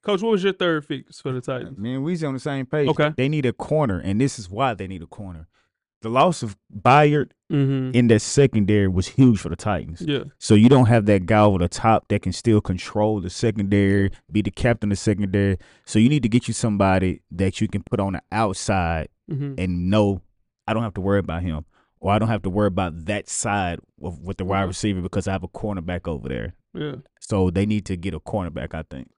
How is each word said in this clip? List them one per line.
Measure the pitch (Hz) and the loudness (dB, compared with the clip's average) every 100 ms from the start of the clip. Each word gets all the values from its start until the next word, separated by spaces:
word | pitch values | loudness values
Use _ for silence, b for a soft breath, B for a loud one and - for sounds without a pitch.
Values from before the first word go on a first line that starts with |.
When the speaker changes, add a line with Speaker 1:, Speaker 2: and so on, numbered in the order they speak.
Speaker 1:
Coach, | - 202 | -2 -2
what | 226 | 0
was | 214 | 0
your | 190 | 0
third | 185 180 160 | -2 0 -2
fix | 143 135 - - | -4 -10 -10 -12
for | 143 | -8
the | 127 | -8
Titans? | 123 127 - - | -6 -8 -8 -10
Speaker 2:
Man, | 110 131 | -6 -4
we | 143 180 | -4 -4
on | 151 | -4
the | 131 | -6
same | 151 139 131 | -6 -6 -4
page. | 151 143 | -2 0
Speaker 1:
Okay. | 156 151 151 | 2 0 0
Speaker 2:
They | 131 | -2
need | 151 127 | 0 -2
a | |
corner, | - - 151 139 92 | -2 -2 0 0 -2
and | 87 101 | -2 0
this | 135 - | 0 -2
is | 92 | -12
why | 101 135 | -4 -4
they | 101 95 | -2 -10
need | 92 | -12
a | 82 | -14
corner. | - 98 82 80 _ _ _ _ _ | -16 -16 -14 -18 _ _ _ _ _
The | 110 | -2
loss | 123 170 165 | 4 4 2
of | 113 98 _ | -6 -10 _
Byard | 104 120 139 151 147 - _ _ | -2 4 6 6 4 -2 _ _
Speaker 1:
Mm-hmm. | 147 135 135 131 123 | 0 0 0 0 4
Speaker 2:
in | 120 | 6
that | 107 | 4
secondary | - - 139 110 98 104 95 | 4 2 4 4 2 2 2
was | 92 92 | 0 -2
huge | - 131 104 | 4 6 6
for | - | -2
the | |
Titans. | 85 107 98 - 82 | -6 -4 -4 -6 -10
Speaker 1:
Yeah. | 160 139 - _ | -4 -4 -6 _
Speaker 2:
So | - 104 | 4 6
you | 117 | 8
don't | 135 113 | 8 6
have | 120 104 | 4 4
that | 101 90 | 2 4
guy | 107 | 4
over | 104 95 | 6 4
the | 87 | 0
top | - 113 127 _ | 0 2 2 _
that | 101 | -4
can | - | -2
still | 90 - 107 | -2 2 2
control | - 90 - 104 107 107 | 2 -6 -4 0 0 0
the | 90 | -6
secondary, | - 117 107 101 101 98 101 98 b _ | -4 -2 -2 0 2 4 2 0 b _
be | 104 | -2
the | 104 | -2
captain | - 127 120 104 | -2 0 0 -2
of | 98 | -2
the | |
secondary. | - 101 101 98 98 92 b b | 0 0 0 0 0 0 b b
So | - 107 | -2 2
you | 117 | 4
need | 151 | 4
to | 117 | 2
get | 120 - | 0 -2
you | |
somebody | 113 120 101 98 95 92 - _ | -4 -2 2 2 2 0 -4 _
that | 87 95 - | -2 -2 -2
you | 107 | -4
can | 101 | -4
put | - 110 | -6 -4
on | 98 | -4
the | 92 _ | -6 _
outside | 104 110 98 - 98 85 82 76 _ - | -2 -2 -4 -2 0 0 -4 -6 _ -12
Speaker 1:
Mm-hmm. | 143 143 135 | -8 -8 -6
Speaker 2:
and | 92 90 90 | -4 -2 0
know, | 107 104 95 _ _ _ _ - | 2 2 -2 _ _ _ _ -4
"I | |
don't | 113 | -4
have | 113 | -4
to | 98 | -4
worry | 95 101 | 0 0
about | 82 82 | 0 -4
him," | 87 78 73 _ _ _ | -4 -6 -10 _ _ _
or, | 87 | -2
"I | 104 | 0
don't | 110 | 0
have | 110 | -2
to | 95 | -2
worry | 92 104 | 0 0
about | 92 90 82 80 | 0 -4 -6 -6
that | 104 - | -6 -6
side | - - 101 92 85 _ _ | -8 -4 -2 -2 -6 _ _
of, | 87 80 | -12 -12
with | 87 95 | -12 -8
the | |
wide | 92 98 | -2 -2
Speaker 1:
Okay. | 98 | -2
Speaker 2:
receiver | 90 107 95 | -2 -2 -2
because | 90 - 95 | -4 -4 -4
I | |
have | 95 | -6
a | 90 | -8
cornerback | - 107 95 82 90 85 | -10 -8 -6 -6 -8 -6
over | 76 60 | -8 -8
there." | 64 57 - _ | -8 -8 -12 _
Speaker 1:
Yeah. | 180 151 139 - _ | -12 -10 -12 -18 _
Speaker 2:
So | - 104 92 | -4 0 2
they | 90 | 0
need | 101 107 - | 0 -2 -4
to | 92 | -8
get | 92 | -6
a | 82 | -10
cornerback, | - 107 87 80 65 | -8 -8 -6 -8 -10
I | 80 | -10
think. | 80 69 64 | -12 -14 -16